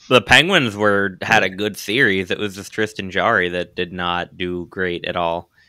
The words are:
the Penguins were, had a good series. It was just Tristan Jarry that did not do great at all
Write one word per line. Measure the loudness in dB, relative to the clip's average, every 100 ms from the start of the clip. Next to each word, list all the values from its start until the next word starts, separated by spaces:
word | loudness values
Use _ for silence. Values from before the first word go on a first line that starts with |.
| 4
the | 2
Penguins | 6 4 6 2 2 0
were, | 2 2 0 -4
had | 0 2
a | 2
good | -2 -6 -6
series. | -4 2 2 2 -2
It | -4
was | -6
just | -8 -12
Tristan | -6 -6 -4 -6
Jarry | 0 2 2 2
that | -2 -6
did | -6 -8
not | -6 -4 -4 -6 -8
do | -8 -6 -8
great | -6 -4 -4 -4
at | -2
all | -2 -2 -8 _